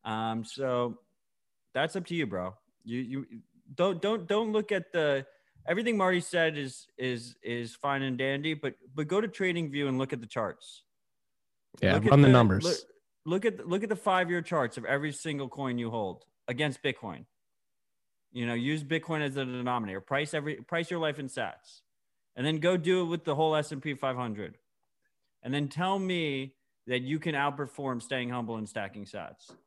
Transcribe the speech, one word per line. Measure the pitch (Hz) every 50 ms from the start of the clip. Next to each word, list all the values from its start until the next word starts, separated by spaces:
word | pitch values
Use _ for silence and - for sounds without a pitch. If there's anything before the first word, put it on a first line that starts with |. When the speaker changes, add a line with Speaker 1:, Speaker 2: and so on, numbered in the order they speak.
| _
Speaker 1:
Um, | 113 110 110 113 113 110 113 113
so | 107 - - 135 131 123 123 123 120 113 - _ _ _ _ _ _ _ _ _ _ _ _ _ _ _
that's | 131 143 165 -
up | 196 175
to | - 170
you, | 170 151
bro. | 110 98 92 90 92 101 _ _ _ _ _ _
You, | - 117 123
you | 131 113 131 139 135 - - 113 - _ _ _ _ - 139
don't, | - 175 196 190 165
don't, | 170 202 220 220 175
don't | 165 202 208 233 214 214
look | 214 208 208 208
at | 190 170 - -
the, | 175 156 147 139 135 131 - _ _ _ _ _ - - -
everything | 170 196 240 240 226 208
Marty | 190 185 185 175
said | 160 - - 175 165 160 156
is, | 147 139 131 123 - - _ _
is, | - 127 127 123 117 117 120 - _ -
is | 110 120 120 120 117 -
fine | - - 143 139 139 135
and | 135 127
dandy, | 123 131 135 139 139 147 160 160
but, | 147 - 135 - _ - - 131
but | 147 156
go | 151 180 202
to | 220 214
TradingView | - - 196 185 175 170 165 147 135 143 143
and | 139 131 127
look | 135 131 -
at | 123
the | 113
charts. | 110 - 131 110 95 78 - - - - - _ _ _ _ _ _ _ _ _ _ _ _ _ _ _ _ _ _ _ -
Speaker 2:
Yeah, | - 95 95
Speaker 1:
Look | 101 104
at | 113
Speaker 2:
run | 139 143
the | 143 131
Speaker 1:
the, | 127
Speaker 2:
numbers. | 123 117 104 95 98 151
Speaker 1:
look, | 175 160 - - - - _ _ _ _ _ _
look | 156 170 190 202
at, | 233 196 180 -
look | 165 170 202 208
at | 214
the | 214
five-year | 185 - 208 190 185 180 170 175 175 165
charts | - 175 156 131 117 -
of | - 113
every | 117 131 139 147 151
single | 139 - - 160 151 143 139 127
coin | - 135 139 131 123 120
you | 120 113
hold | 113 117 104 95 85 - - _ _ _ _ -
against | 123 123 151 147 131 - -
Bitcoin. | 143 123 - - 104 82 64 62 _ _ _ _ _ _ _ _ _ _ _ _ _ _ _ _ _ _ _ _ _
You | _ 123 120
know, | 120 120
use | 120 120 135 151 156 147
Bitcoin | 135 160 160 156 - 165 156 151
as | 143 135
the | 139 135
denominator. | 127 123 123 123 123 123 123 110 101 95 98 -
Price | - 135 139 151 147 -
every, | 156 143 151 151
price | 127 117 - 175 170 170 -
your | 180 170
life | 165 156 143 151
in | 143 131
sats, | - - 113 92 - - _ - - - _ _ _ _ _ _ _ _ _ _ _
and | - 127
then | 151 160 156
go | 151 175 185
do | 180 156 170 185 185 180
it |
with | 165 170 170 -
the | - 143
whole | 139 160 160 156
S | 151 147 151 156
and | 135
P | 131 156 143
five | 123 - 135 131
hundred, | 123 123 117 107 101 101 78 - _ _ _ _ _ _ _ _ _ _ _ _ _ _ _ _ _ -
and | 123 135
then | 143 147 139
tell | - 151 180 185 196 202
me | 190 185 180 175 165 151 139 135 131 135 _ _ _ _ _ _ _ 117
that | 127 127
you | 127 131 151 156
can | 147 170 156
outperform | 139 143 143 139 139 143 131 - - 143 135 127 120 -
staying | - 135 127 123 120
humble | 123 123 120 110 117
and | 110 107 104
stacking | - 113 101 95 92 104 101
sats. | 98 - 104 82 - - _ - - - - _